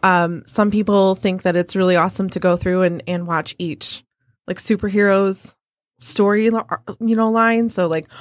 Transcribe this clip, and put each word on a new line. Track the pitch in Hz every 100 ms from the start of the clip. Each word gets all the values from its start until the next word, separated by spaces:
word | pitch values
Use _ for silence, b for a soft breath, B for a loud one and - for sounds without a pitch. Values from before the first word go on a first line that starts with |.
um, | 190 180 170 170 -
some | - 208
people | 208 208 202 190 190
think | 196 185
that | 185 175
it's | 180 190
really | 185 175
awesome | 180 - 190
to | 180
go | 180 175
through | 180 180
and, | 180 170 -
and | 180 175
watch | 165 156 -
each, | 175 - - - _ _ _ _ -
like, | 180
superheroes | - 208 208 202 202 196 196 190 - - _ _ _ -
story, | - - 202 208 220
li-, | 226 - 170 - 202
you | 226 220
know, | 220
line. | 226 226 226 233
So, | 190 175
like, | 160 156 B